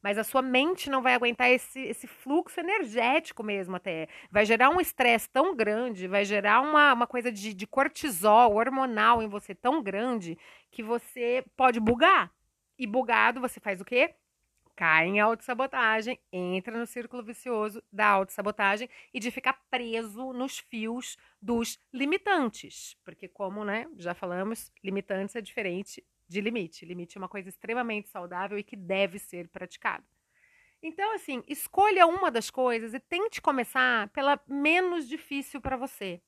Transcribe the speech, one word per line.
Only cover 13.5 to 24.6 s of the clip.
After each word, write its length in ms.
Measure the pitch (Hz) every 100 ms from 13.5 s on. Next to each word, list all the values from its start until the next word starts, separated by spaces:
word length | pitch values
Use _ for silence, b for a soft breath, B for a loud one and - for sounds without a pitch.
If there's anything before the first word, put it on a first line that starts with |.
| 214
faz 200 | 214 190
o 60 | 196
quê? 300 | 247 320 _ _ _ _ _ _ -
Cai 320 | 165 160 170
em 120 | 208
autossabotagem, 1000 | 214 226 - 240 262 262 226 220 214 - _
entra 440 | 180 180 185 185 226
no 80 | 233
círculo 380 | 247 233 247
vicioso 600 | 220 233 - 226 214 202 _
da 160 | 202 214
autossabotagem 840 | 196 190 - 196 208 196 208 247 B B
e 60 | 254
de 120 | 233
ficar 300 | 254 254 269 _
preso 640 | 254 233 226 226 208 262
nos 240 | 247 262 -
fios 600 | - 226 220 240 - - b b
dos 380 | 202 233 233 - _
limitantes. 1040 | 254 277 381 415 370 247 - - - - -
Porque 260 | - 165 185
como, 340 | _ 196 202
né, 240 | 208 214 311 226
já 160 | 175
falamos, 580 | 175 185 180 196 226